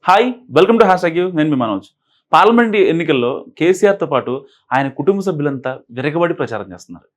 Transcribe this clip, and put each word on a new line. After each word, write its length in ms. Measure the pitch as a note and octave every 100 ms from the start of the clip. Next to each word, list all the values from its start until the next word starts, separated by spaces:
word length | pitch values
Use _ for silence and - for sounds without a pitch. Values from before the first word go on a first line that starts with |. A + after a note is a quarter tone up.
| -
హాయ్, 240 | G3 B3 - -
welcome 260 | C3 F#3+ A3+
to 60 |
హ్యాష్ 160 | G#3 F3+
ట్యాగ్ 160 | F3 E3
యూ, 120 | F3+
నేను 200 | E3+ D#3
మీ 60 | C3+
మనోజ్. 280 | A#2 F#2+ G2 _ _ _ _
పార్లమెంట్ 440 | D#3+ G3+ A#3 A#3 G#3
ఎన్నికల్లో 720 | F3+ D#3+ E3 C#3 A#2+ C3+ - -
కేసీఆర్తో 480 | E3 F#3 G3+ G3 D#3
పాటు 400 | C3+ A#2+ C3 - _ _
ఆయన 160 | B2+ C#3
కుటుంబ 320 | C3+ C#3+ G3
సభ్యులంతా 580 | F#3+ D#3 D3 C3+ C3 C3 _
విరగబడి 440 | A#2+ C#3+ D#3 E3+
ప్రచారం 380 | E3 B2 A2 F#2+
చేస్తున్నారు. 360 | F2+ - E2+ _